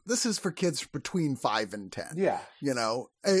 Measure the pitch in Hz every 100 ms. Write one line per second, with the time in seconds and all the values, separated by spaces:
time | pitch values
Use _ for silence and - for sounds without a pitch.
0 | 196 247 240 202 185 160 180 143 - 143
1 | - 185 151 127 123 110 104 101 95 -
2 | - 165 180 92 - - 139 123 110 123
3 | - _ 202 190